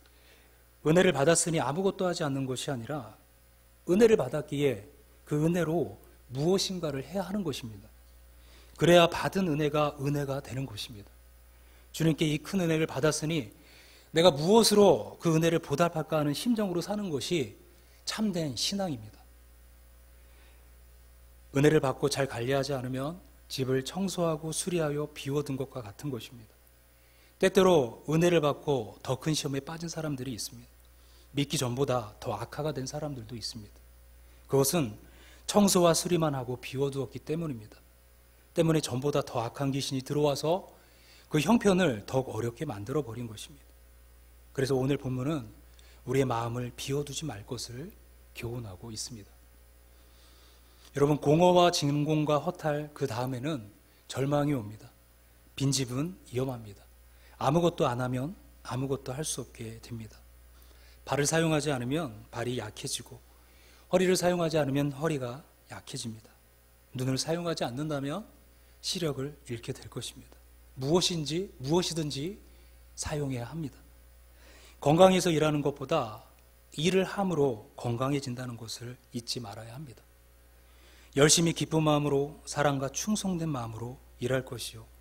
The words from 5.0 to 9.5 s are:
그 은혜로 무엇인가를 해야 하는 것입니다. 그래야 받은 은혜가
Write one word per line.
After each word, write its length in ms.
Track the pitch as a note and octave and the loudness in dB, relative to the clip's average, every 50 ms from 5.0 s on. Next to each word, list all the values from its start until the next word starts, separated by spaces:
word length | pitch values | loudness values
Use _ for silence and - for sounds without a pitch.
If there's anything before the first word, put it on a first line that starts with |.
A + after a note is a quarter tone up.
| - - - - - | -20 -20 -20 -20 -8
그 180 | - D3 D3 D3+ | -4 -2 0 2
은혜로 560 | E3 F3 F3+ E3 D#3 D#3+ F3 C3 G#2 G2+ - - - - - - - | 2 2 2 0 0 0 -2 -2 -4 -6 -12 -20 -20 -20 -20 -18 -10
무엇인가를 760 | A#2+ C3 D3 E3+ F#3+ F#3+ - - F#3+ F3 E3 D3+ C3+ C3+ B2+ | -6 -2 0 2 2 2 0 -2 -4 -6 -6 -6 -6 -6 -8
해야 180 | C#3 E3+ G3+ F3+ | -6 -6 -6 -4
하는 220 | F3+ G3 G#3 F#3+ | -4 -4 -4 -4
것입니다. 440 | D#3+ - - - A2+ G#2 G2+ G#2 - - - - - - - - - - - - - - - - - - - | -4 -6 -6 -8 -12 -14 -16 -18 -20 -20 -20 -20 -20 -20 -20 -20 -20 -20 -20 -20 -20 -20 -20 -20 -20 -4 2
그래야 280 | D3+ D#3 F3 F3 E3+ E3 | 4 8 8 8 8 6
받은 380 | - - - D3 - G3 F#3+ | 4 -2 -4 -4 -2 -2 0
은혜가 520 | F3 | 0